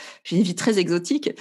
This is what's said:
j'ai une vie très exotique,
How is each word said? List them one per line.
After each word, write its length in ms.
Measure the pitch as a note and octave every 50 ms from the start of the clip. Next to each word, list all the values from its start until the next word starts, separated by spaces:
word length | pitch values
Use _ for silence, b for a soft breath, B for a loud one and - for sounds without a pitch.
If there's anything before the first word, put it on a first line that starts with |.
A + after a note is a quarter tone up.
| B B B B
j'ai 140 | B - E3+
une 60 | F#3
vie 120 | G#3+ F3+ E3+
très 240 | - - A#3+ G#3+ F#3+
exotique, 520 | F3 E3 F3 F3 F3 - - - - - - -